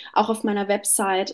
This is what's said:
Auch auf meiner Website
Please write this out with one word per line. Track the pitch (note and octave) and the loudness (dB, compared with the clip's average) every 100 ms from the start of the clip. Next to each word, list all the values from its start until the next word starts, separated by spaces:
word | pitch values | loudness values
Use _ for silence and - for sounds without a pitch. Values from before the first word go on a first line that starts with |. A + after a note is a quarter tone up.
| - | -2
Auch | - G#3+ | 0 2
auf | G#3+ | 0
meiner | A3 G3+ G3 | 0 -2 0
Website | G3+ - - G3 F#3+ F#3+ | -2 2 0 2 0 -2